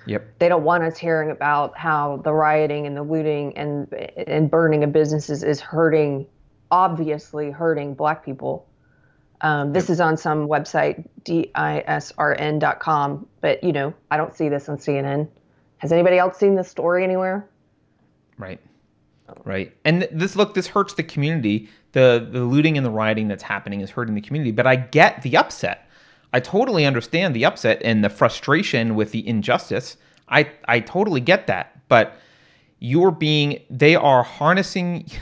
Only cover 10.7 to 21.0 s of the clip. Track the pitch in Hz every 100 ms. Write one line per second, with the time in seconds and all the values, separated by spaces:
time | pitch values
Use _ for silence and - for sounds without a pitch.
10.7 | 160 147 - - - - 165 - - 151
11.7 | 151 - 151 - - 147 - 151 151 147
12.7 | - - 151 143 147 - _ 156 135 180
13.7 | 143 139 - - 151 156 - 156 143 -
14.7 | 147 - 139 139 143 156 _ _ _ _
15.7 | - 143 165 180 180 180 - 196 196 180
16.7 | - 170 180 185 185 185 196 202 _ _
17.7 | _ _ _ _ _ _ - 95 92 _
18.7 | _ _ _ _ _ - - - 98 95
19.7 | _ 151 175 185 160 190 190 208 190 180
20.7 | 202 190 -